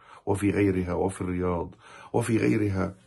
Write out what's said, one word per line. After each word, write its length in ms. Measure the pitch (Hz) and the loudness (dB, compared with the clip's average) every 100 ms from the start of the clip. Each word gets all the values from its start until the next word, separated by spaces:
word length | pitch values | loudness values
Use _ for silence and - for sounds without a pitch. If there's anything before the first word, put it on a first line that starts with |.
| - - - | -20 -10 -4
وفي 260 | 98 101 | 0 2
غيرها 420 | 92 101 92 90 | 2 2 2 0
وفي 280 | 85 92 - | 0 -2 -2
الرياض 540 | 90 90 90 85 82 - - - - | -4 -2 0 -2 -4 -12 -20 -20 -4
وفي 240 | 120 120 110 | -2 0 2
غيرها 580 | 120 113 104 95 92 - | 2 2 0 0 -4 -6